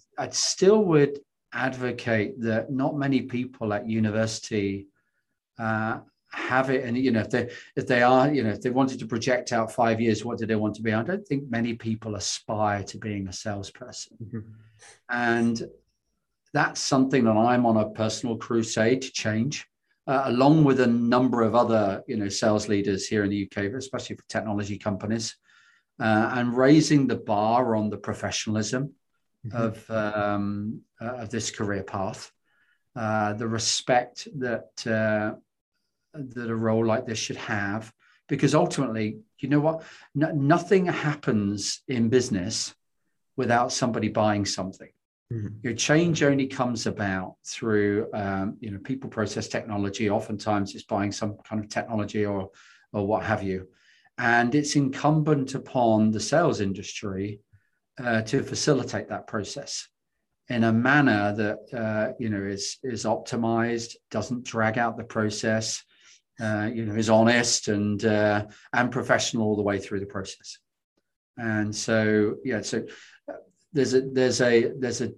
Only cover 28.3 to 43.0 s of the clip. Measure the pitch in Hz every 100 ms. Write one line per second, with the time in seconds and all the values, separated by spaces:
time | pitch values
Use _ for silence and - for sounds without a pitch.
28.3 | - 113 107 104 127 147 _ _ _ _
29.3 | _ 113 117 113 107 - 110 104 107 104
30.3 | 101 101 101 104 - _ - 117 123 113
31.3 | 113 - - 101 101 95 101 98 143 -
32.3 | _ _ _ _ _ _ 120 110 110 104
33.3 | 104 113 113 - - - 120 - - -
34.3 | 143 123 113 - - 117 110 110 107 107
35.3 | - _ _ _ _ _ _ _ 156 131
36.3 | 120 117 113 113 113 113 113 - 110 -
37.3 | - - 107 101 110 113 _ _ _ -
38.3 | 147 143 151 - - 127 110 110 - -
39.3 | - 127 147 151 160 - - - 143 160
40.3 | 156 139 170 170 190 175 160 151 143 -
41.3 | 110 101 104 - - - 123 113 127 -
42.3 | 101 92 117 - - _ _